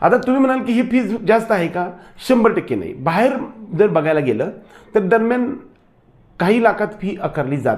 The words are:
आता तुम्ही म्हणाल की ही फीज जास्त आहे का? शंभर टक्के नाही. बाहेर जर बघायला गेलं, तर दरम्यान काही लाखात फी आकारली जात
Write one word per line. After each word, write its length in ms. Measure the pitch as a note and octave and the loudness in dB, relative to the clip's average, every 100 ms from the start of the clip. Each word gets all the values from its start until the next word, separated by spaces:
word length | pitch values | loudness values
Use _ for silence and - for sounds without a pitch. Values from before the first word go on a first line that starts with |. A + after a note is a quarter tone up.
आता 160 | E3 A#3 | 2 2
तुम्ही 240 | B3 C4 | 2 2
म्हणाल 240 | C4 C4 A3 | 2 0 -2
की 80 | |
ही 80 | A#3 | -2
फीज 440 | B3 B3 G#3+ A3 F#3+ | 0 0 -2 -2 2
जास्त 260 | A3 A3+ | 2 2
आहे 160 | G#3 E3 | -2 -2
का? 240 | F3 F3+ F3+ - - - | -4 -6 -8 -20 -8 0
शंभर 240 | B3 G#3+ | 4 4
टक्के 240 | F3+ - A2 | 2 -2 -4
नाही. 180 | E2 | -6
बाहेर 400 | - C#3 E3+ B3+ C4+ - - - D#3+ | -6 -2 2 2 0 -8 -14 -6 0
जर 100 | G#3 | 2
बघायला 320 | D#3+ D#3 D3+ | 2 2 0
गेलं, 300 | C3+ A2 D#3+ - - - - - | 0 -2 -4 -8 -18 -20 -4 -2
तर 40 | |
दरम्यान 560 | F#3 A3+ A3+ B3 A#3+ - - _ _ _ _ _ _ - | 2 2 2 0 -2 -6 -14 _ _ _ _ _ _ -2
काही 240 | F3 A#3 | 2 4
लाखात 240 | A3+ G3 G#3 - | 4 2 -4 -6
फी 160 | F#3+ - | -8 -6
आकारली 360 | D#3 D3+ C3 C#3+ | -6 -4 -4 -2
जात 200 | B2 | -2